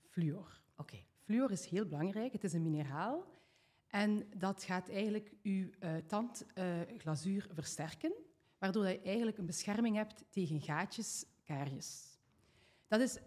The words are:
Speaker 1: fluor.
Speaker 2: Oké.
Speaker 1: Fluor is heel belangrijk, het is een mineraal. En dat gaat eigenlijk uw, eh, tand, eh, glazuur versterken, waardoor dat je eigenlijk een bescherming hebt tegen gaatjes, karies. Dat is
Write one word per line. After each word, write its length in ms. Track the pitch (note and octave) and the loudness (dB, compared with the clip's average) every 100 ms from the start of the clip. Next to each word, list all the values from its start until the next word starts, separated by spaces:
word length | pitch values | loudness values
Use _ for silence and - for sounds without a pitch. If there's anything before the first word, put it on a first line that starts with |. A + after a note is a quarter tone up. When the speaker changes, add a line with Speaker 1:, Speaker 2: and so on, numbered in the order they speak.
| _ | _
Speaker 1:
fluor. 500 | - D#3+ F3 F3 - _ - | 0 2 0 -8 -20 _ -14
Speaker 2:
Oké. 200 | C#3+ - - _ | -14 -14 -18 _
Speaker 1:
Fluor 260 | - A3+ C4 | 0 4 4
is 160 | G3 - | 2 0
heel 200 | F3+ G#3 | 0 0
belangrijk, 460 | D3 F3+ G#3 B3 | 0 0 0 -2
het 120 | G#3+ | -2
is 80 | F#3+ | 0
een 100 | E3 | 2
mineraal. 600 | D#3+ D3+ C#3+ C#3+ G3+ D#4 F#4 - - _ _ _ _ | 4 2 2 0 0 -2 -4 -16 -20 _ _ _ _
En 400 | G3+ G#3 G#3 - G3 | 2 4 4 0 -2
dat 260 | F#3+ G3 | -2 -2
gaat 240 | - F#3 F3+ | -2 -2 0
eigenlijk 440 | G3 G#3+ G#3+ G#3 - | -2 0 0 -4 -8
uw, 260 | G#3 F#3+ F#3 - | 0 0 0 -4
eh, 160 | F3 D#3+ D#3+ | -2 -2 0
tand, 400 | G#3 A#3+ - - | -2 -2 -6 -12
eh, 260 | - F#3 E3+ E3+ A#3 | -4 -2 0 -4 -6
glazuur 480 | D#3+ D3+ F3 G3 - | -2 0 0 -2 -2
versterken, 600 | D#3+ D3 - D#3 - D#4+ G#4 - _ _ - | -6 -6 -4 -6 -2 -2 -2 -8 _ _ -2
waardoor 240 | F#3+ F#3+ | 0 4
dat 80 | F#3+ | 4
je 80 | F#3 | 2
eigenlijk 380 | F#3 G#3 A3+ G#3+ | 0 2 2 0
een 80 | F3 | -4
bescherming 500 | E3+ - G#3 A#3 G#3 | -2 0 2 4 4
hebt 280 | G#3+ - - | 0 -6 -6
tegen 300 | - E3 D3+ | -2 0 0
gaatjes, 640 | D3+ D3+ G3 - G#3+ - - _ | 0 0 0 -4 -6 -6 -8 _
karies. 720 | - C#3+ C#3 C#3 - - - - _ _ _ _ - _ - | -6 -4 -2 -4 -8 -12 -16 -20 _ _ _ _ -20 _ 2
Dat 120 | A3 | 4
is 180 | B3+ - | 4 0